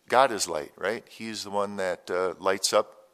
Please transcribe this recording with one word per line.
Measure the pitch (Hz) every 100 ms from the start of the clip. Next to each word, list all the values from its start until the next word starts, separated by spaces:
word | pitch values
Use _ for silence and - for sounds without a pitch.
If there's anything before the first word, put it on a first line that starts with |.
| -
God | 120 135
is | 104 87
light, | 80 73 -
right? | 90 117 -
He's | - 113 104
the | 101
one | 101 101 101
that, | 92 85 -
uh, | 90 92 82
lights | 95 98 -
up | 107 - - -